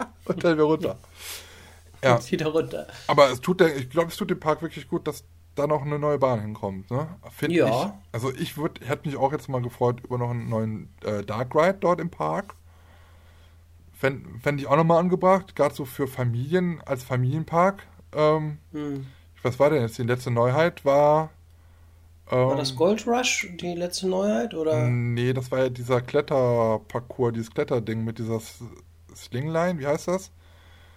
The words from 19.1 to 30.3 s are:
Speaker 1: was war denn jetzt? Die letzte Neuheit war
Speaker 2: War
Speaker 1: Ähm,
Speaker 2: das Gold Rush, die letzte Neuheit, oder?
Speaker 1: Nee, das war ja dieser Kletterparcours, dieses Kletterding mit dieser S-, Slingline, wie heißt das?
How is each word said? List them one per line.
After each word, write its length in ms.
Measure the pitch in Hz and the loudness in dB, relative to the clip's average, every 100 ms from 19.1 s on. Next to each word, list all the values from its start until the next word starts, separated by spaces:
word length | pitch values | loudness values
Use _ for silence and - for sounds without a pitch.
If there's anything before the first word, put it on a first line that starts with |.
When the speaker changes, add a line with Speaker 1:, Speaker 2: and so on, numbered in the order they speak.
| - - - | -16 -20 -6
Speaker 1:
was 160 | 127 123 | -4 2
war 120 | 143 | 4
denn 100 | 151 | 4
jetzt? 140 | 117 - | 0 -2
Die 40 | |
letzte 280 | 120 123 127 | -2 -2 0
Neuheit 540 | 117 123 143 170 165 | 2 4 4 2 0
war 460 | 139 139 147 151 156 - - - - - - - - - - | 2 4 6 4 0 -8 -20 -20 -20 -20 -20 -20 -20 -20 -2
Speaker 2:
War 240 | 127 127 | 2 2
Speaker 1:
Ähm, 60 | 139 | 2
Speaker 2:
das 160 | 135 | -2
Gold 320 | 127 170 214 233 | 0 2 2 0
Rush, 420 | 240 247 - 196 170 | 0 0 -2 -4 -8
die 140 | 175 | -8
letzte 340 | 170 175 - 190 | -6 -6 -4 -2
Neuheit, 460 | 185 208 220 233 | 0 0 0 -2
oder? 340 | 165 156 156 123 | -2 0 2 2
Speaker 1:
Nee, 440 | 120 120 120 123 | 0 0 0 0
das 180 | 127 127 | 0 -2
war 100 | 131 | 0
ja 80 | 131 | 0
dieser 320 | 123 123 123 | -2 0 0
Kletterparcours, 1300 | 127 147 147 139 123 117 113 107 - 127 127 - 120 | 0 -2 2 2 4 4 2 0 -4 -8 -8 -2 -2
dieses 180 | 113 110 | -2 -4
Kletterding 520 | - 147 127 107 113 | -4 -2 -2 -2 -4
mit 140 | 113 113 | -4 -6
dieser 180 | 110 113 | -4 -6
S-, 260 | - - 117 - - - - | -6 -16 -18 -18 -20 -20 -20
Slingline, 640 | - - 120 151 160 180 165 | -20 -10 -6 -2 0 0 -2
wie 80 | 139 | -2
heißt 220 | 160 - | -2 -2
das? 240 | 185 - | -4 -6